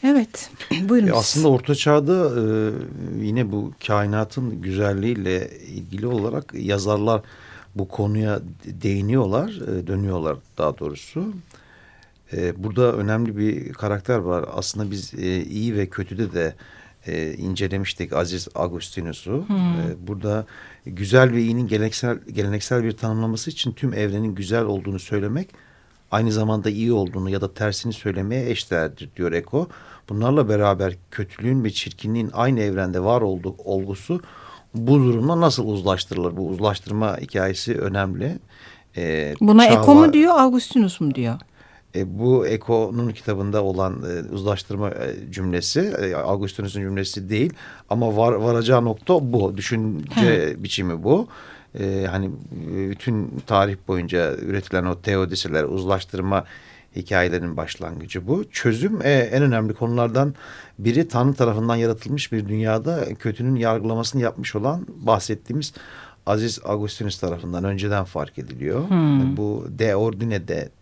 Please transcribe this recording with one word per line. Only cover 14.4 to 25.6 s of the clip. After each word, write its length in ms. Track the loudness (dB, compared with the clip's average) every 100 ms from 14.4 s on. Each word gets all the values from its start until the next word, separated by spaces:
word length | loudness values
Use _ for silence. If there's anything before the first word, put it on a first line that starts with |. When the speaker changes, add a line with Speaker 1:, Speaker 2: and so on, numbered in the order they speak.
| -2
Speaker 2:
Aslında 360 | -6 -6 -6 -6
biz, 240 | -8 -10
e, 280 | -6 -4 -2
iyi 320 | -4 -4 -4 -2
ve 100 | -4
kötüde 460 | -6 -8 -4 -4
de, 220 | -2 -2 -4 -20 -20 -20 _ -8
e, 260 | -6 -6
incelemiştik 800 | -6 -6 -4 -2 -2 -6 -6 -4
Aziz 360 | -2 -2 -4 -8
Agustinus'u. 880 | -4 -4 -4 -10 -8 -8 -8 -6 -6 -2
Speaker 1:
Hmm. 100 | 0
Speaker 2:
E, 500 | 0 0 -4 -6 -8
burada 400 | -6 -2 -2 -4 -16 -20 -18 -14
güzel 460 | -8 4 6 6
ve 100 | 4
iyinin 240 | 0 0 0
geleneksel, 500 | 0 0 -2 -2 -4 -6
geleneksel 520 | -4 -2 -2 0 0
bir 80 | 0
tanımlaması 580 | -2 -2 0 -2 -2 -6
için 220 | -6 -6
tüm 220 | -2 -4
evrenin 400 | 0 -2 0 -2
güzel 300 | -4 -2 0
olduğunu 340 | 0 -2 -4 -8
söylemek, 500 | -4 -4 -2 -4 -6 -14